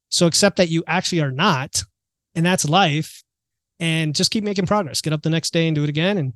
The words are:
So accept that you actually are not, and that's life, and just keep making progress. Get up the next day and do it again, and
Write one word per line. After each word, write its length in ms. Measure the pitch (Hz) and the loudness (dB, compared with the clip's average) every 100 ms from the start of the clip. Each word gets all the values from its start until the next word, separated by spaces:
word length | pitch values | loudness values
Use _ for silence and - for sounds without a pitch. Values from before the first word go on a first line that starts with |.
| _ | _
So 160 | - 175 | 0 2
accept 300 | - 202 202 | 4 2 2
that 120 | 175 | 0
you 140 | 165 165 | 0 -2
actually 340 | 170 - 175 | -2 0 -2
are 100 | 143 | -2
not, 520 | 131 196 135 143 - - _ _ _ _ | 0 2 2 -2 -6 -8 _ _ _ _
and 100 | 165 | -2
that's 240 | 170 185 143 | 0 2 2
life, 540 | 175 185 147 156 - _ _ _ _ _ _ | 4 4 0 -4 -12 _ _ _ _ _ _
and 360 | 165 160 156 143 | -2 0 -2 0
just 140 | - | 0
keep 100 | 226 | 0
making 220 | 208 196 175 | -2 -2 0
progress. 340 | 208 160 - | 0 0 -4
Get 120 | 156 | -4
up 100 | 151 | -2
the 80 | 156 | 0
next 220 | 160 - | -2 -2
day 160 | 165 165 | 0 0
and 60 | 151 | 0
do 80 | |
it 40 | 147 | -2
again, 300 | 147 180 208 | 0 0 0
and 140 | 131 | -4